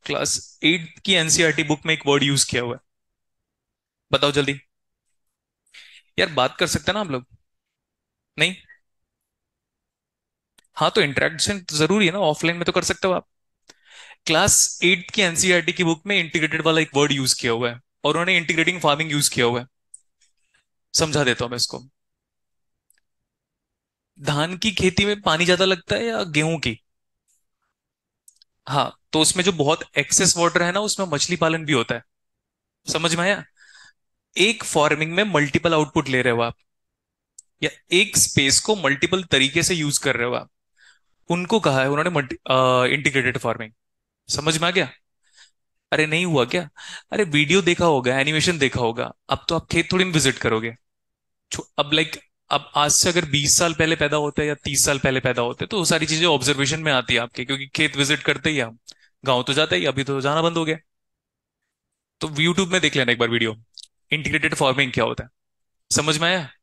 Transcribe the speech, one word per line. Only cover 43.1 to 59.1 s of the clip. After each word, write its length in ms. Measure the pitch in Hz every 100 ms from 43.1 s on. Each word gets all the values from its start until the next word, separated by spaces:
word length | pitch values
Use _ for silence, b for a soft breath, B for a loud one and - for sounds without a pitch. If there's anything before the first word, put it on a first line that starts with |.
| 135 123 120
farming। 340 | 123 110 110 _ _ _ _ _ _
समझ 320 | - 151 160
में 60 | 170
आ 40 |
गया? 200 | 185 139 - _ _ b b b _ _ _ _
अरे, 120 | 139 156
नहीं 200 | 160 180
हुआ 200 | 151 120
क्या? 240 | 170 165 - B B B
अरे, 120 | -
video 380 | 196 147 147 185
देखा 240 | 175 175 175
होगा, 340 | 143 123 131
animation 380 | 135 156 147 170
देखा 220 | 135 127
होगा, 340 | 120 113 123 - _
अब 160 | 135 -
तो 60 | 165
आप 120 | -
खेत 200 | - 165
थोड़ी 140 | 185 185
ना 60 |
visit 260 | 160 135 120
करोगे। 380 | - 113 113 117 _ _ _ _ _ _ _
छो-, 140 | - - -
अब, 140 | 143
like, 280 | 156 156 - _ _ _
अब 220 | 143 - -
आज 160 | 147
से 180 | 147 185
अगर 160 | 170 170
बीस 320 | 143 143 -
साल 160 | 170
पहले 220 | 160 160 165
पैदा 220 | 147 151
होते 280 | 147 143 151
या 100 | 147
तीस 300 | - 139 -
साल 140 | 139
पहले 200 | 139 131
पैदा 220 | 131 123
होते, 240 | 120 127 -
तो 120 | 214
वो 80 | 165
सारी 200 | 165 151
चीजें 200 | 160 170
observation 540 | 143 127 139 135 156
में 120 | 156
आती 220 | 135 117
है 60 | 120
आपके, 260 | 120 - 123
क्योंकि 220 | 135 139
खेत 280 | - 151 139
visit 280 | 139 147
करते 260 | - 139 160
ही 100 | 151
हम, 180 | 117 113 - B B